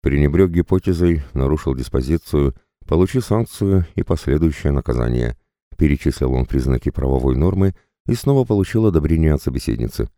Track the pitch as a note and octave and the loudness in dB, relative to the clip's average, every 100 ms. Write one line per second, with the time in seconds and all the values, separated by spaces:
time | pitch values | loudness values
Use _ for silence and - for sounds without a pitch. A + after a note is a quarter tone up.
0 | C2+ C#2+ D2 E2 F#2+ E2+ E2 F#2 - E2+ | 0 2 2 4 2 2 0 0 0 0
1 | F2 E2 C#2 C2+ C2+ D2+ C#2 B1+ B1 C2+ | 2 0 -4 -4 0 0 -2 -4 -4 -4
2 | B1+ E2 - D2 C#2 - _ _ - E2+ | 0 -2 0 0 0 -2 _ _ -2 0
3 | F#2 B2+ - G#2+ - - G2 F#2+ E2+ - | 2 0 -2 -2 -2 -4 0 2 0 -4
4 | - E2 - D2 D#2+ D2 - C#2 - A#1+ | -4 -2 0 2 0 0 -2 -2 -2 -2
5 | A#1+ A#1+ A#1 A1+ _ _ _ - D2+ C#2+ | 0 -2 -2 -6 _ _ _ 0 0 2
6 | C#2+ - C2 B1+ B1+ C2+ B1+ B1+ - - | -2 -2 -2 0 0 -2 0 -2 -2 -4
7 | C2 C2 C2 B1+ E2+ F#2+ F#2+ - _ _ | -2 0 0 2 0 2 0 -2 _ _
8 | - A#2+ C#3 C#3 A#2 G#2 F#2+ A2 A2 E2 | -6 -2 0 0 2 0 0 2 2 2
9 | D2+ D#2+ D#2 D2 - C2 - A1+ A#1 - | 2 2 4 2 -2 -4 -4 -4 -4 -4
10 | A1+ | -8